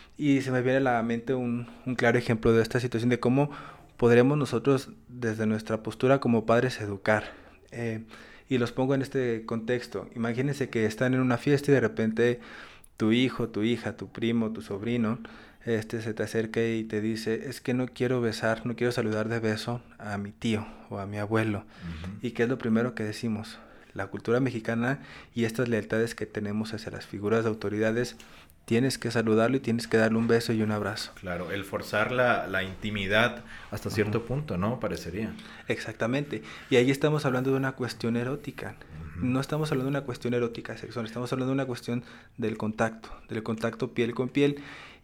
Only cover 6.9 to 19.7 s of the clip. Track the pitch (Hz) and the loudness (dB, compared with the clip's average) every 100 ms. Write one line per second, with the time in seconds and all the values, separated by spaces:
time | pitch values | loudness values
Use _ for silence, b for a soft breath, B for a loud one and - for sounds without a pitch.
6.9 | 98 - 107 - B B B - 117 117 | -2 2 2 2 B B B -16 -8 -6
7.9 | 110 113 B B B B 127 113 - 131 | -6 -8 B B B B 0 0 0 2
8.9 | 139 131 135 123 113 110 113 113 123 - | 2 0 0 0 -2 -2 -4 0 -2 -2
9.9 | 98 - 120 113 117 143 143 123 117 110 | -8 -8 -4 -2 0 0 0 -2 0 0
10.9 | - 127 131 127 120 - 139 143 135 113 | 2 2 2 2 2 2 2 6 4 4
11.9 | - 113 110 120 117 B B B B B | 2 0 4 2 2 B B B B B
12.9 | - 113 120 127 - 113 107 113 113 107 | 0 4 4 4 0 -4 0 0 0 -4
13.9 | - 98 - 113 117 110 110 - 98 117 | -8 -10 -4 0 2 0 -2 -8 -6 -2
14.9 | 120 107 117 B B B B 117 110 110 | 0 0 -2 B B B B -2 -2 -2
15.9 | 117 110 107 107 113 110 117 113 113 110 | -6 -4 -4 -2 -2 -2 0 0 0 -2
16.9 | 107 110 110 113 113 120 120 - 123 127 | -2 -2 -2 -2 -4 -4 -8 -2 -2 -2
17.9 | - 123 127 117 104 113 110 127 113 120 | -2 0 2 0 0 0 0 -2 0 0
18.9 | 120 110 107 110 117 110 107 - | 0 0 0 0 0 0 -2 -2